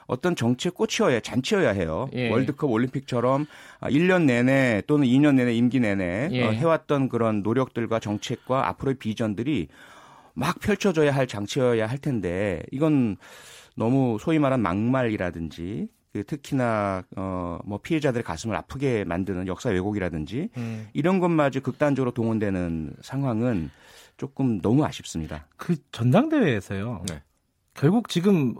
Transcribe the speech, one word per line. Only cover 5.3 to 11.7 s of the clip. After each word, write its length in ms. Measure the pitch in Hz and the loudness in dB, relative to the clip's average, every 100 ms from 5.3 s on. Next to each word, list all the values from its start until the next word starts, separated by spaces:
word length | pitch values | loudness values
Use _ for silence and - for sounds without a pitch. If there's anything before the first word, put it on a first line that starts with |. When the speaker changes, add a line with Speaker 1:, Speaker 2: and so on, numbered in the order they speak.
| 135 | 4
Speaker 1:
내내 200 | 123 117 | 4 4
임기 240 | 120 127 | 2 2
내내, 480 | 113 98 90 92 147 | 2 0 -2 -2 -2
Speaker 2:
네. 140 | 127 | 0
Speaker 1:
어, 80 | 120 | 0
해왔던 580 | 110 165 156 - 143 131 | 2 2 2 2 0 0
그런 320 | 117 113 107 | 0 0 0
노력들과 580 | 98 117 131 - 113 113 | 0 0 0 -2 -2 -2
정책과 680 | 107 104 - 123 - 131 123 | -2 -4 -4 -8 -4 -2 -2
앞으로의 280 | - 135 135 | -2 -4 -4
비전들이 680 | 110 104 113 95 120 151 76 - - - - - - - | -4 -4 -4 -4 -4 -4 -4 -10 -20 -20 -20 -20 -14 -6
막 240 | 139 175 | -6 -4
펼쳐져야 520 | - 202 202 160 147 | -2 0 2 2 2
할 140 | 139 131 | 2 0
장치여야 600 | 104 101 143 123 | -4 -4 0 2